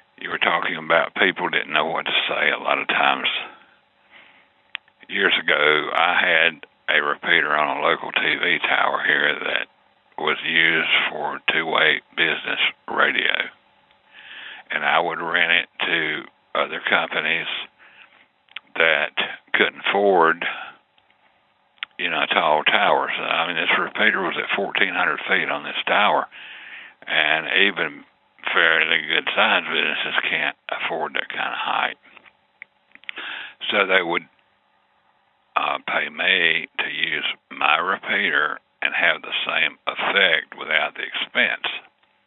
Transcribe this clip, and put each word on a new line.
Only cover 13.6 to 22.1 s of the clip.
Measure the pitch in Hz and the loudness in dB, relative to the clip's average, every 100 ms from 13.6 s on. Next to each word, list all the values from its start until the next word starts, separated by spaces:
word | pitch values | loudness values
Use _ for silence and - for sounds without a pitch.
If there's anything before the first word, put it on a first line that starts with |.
| _ _ _ _ _ - - - - - - | _ _ _ _ _ -20 -20 -16 -16 -16 -6
And | 78 | -2
I | 73 78 | 2 2
would | 85 82 | 2 -4
rent | 85 87 85 | -2 0 2
it | 85 - - 90 | 2 0 -6 -2
to | 85 78 76 - _ _ | 0 -2 -4 -10 _ _
other | 76 73 82 - | -2 -2 -2 0
companies | 90 80 87 78 82 - - - _ - - - _ _ _ _ - _ - | 0 0 -2 0 -2 -2 -8 -10 _ -20 -20 -20 _ _ _ _ -20 _ 0
that | 82 73 76 - - - _ | 2 2 0 -4 -6 -8 _
couldn't | - 95 - - | 0 0 0 -2
afford, | 98 101 92 82 85 - - - - _ _ _ _ _ _ _ _ _ - - - | 2 4 6 6 4 -2 -8 -12 -18 _ _ _ _ _ _ _ _ _ -16 -16 -6
you | |
know, | 87 | -4